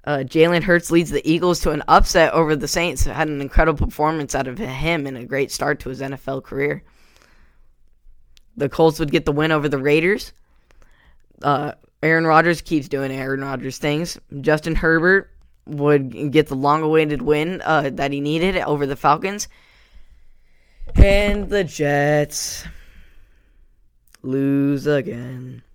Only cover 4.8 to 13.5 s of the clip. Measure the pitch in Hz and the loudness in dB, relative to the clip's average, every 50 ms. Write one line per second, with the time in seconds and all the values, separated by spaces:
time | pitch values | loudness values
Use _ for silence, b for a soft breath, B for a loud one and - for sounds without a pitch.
4.8 | 147 165 170 156 139 143 135 120 120 - 135 135 139 - - - 131 135 147 143 | -2 -2 -2 -2 -4 -6 -8 -12 -10 -6 -4 -4 -2 -4 -4 -4 -2 -2 -4 -4
5.8 | - 127 131 117 135 135 139 127 - - 135 131 - - - 135 139 147 139 190 | -6 -12 -10 -8 -8 -10 -10 -10 -8 -8 -8 -8 -10 -8 -4 -2 -2 -2 -2 -6
6.8 | b b b b b b b b b b b b b b b b b b _ _ | b b b b b b b b b b b b b b b b b b _ _
7.8 | _ _ _ _ _ - - - - _ - - _ _ _ - 139 139 - - | _ _ _ _ _ -20 -20 -20 -20 _ -20 -20 _ _ _ -6 -6 -4 2 4
8.8 | 160 160 156 156 165 - - 160 151 - 143 147 156 160 160 151 147 151 143 135 | 4 4 4 0 -4 0 0 0 0 0 0 0 2 2 2 0 0 0 -2 0
9.8 | 131 147 147 160 160 185 208 - - - - _ - _ _ _ _ _ _ - | 2 2 2 2 2 0 -2 -2 -6 -14 -18 _ -20 _ _ _ _ _ _ -20
10.8 | - _ - _ _ - - - - _ _ _ - 139 143 131 147 147 - _ | -20 _ -20 _ _ -20 -20 -20 -20 _ _ _ -2 -2 0 0 -2 -6 -10 _
11.8 | _ _ _ _ - 156 165 165 165 160 156 160 165 170 170 147 - - 170 151 | _ _ _ _ 0 0 2 2 2 4 4 4 4 4 0 -2 -4 -4 -4 -4
12.8 | 127 - 139 135 139 135 135 135 131 135 139 135 139 139 | -2 -4 -6 -6 -4 -6 -6 -8 -6 -6 -6 -6 -6 -6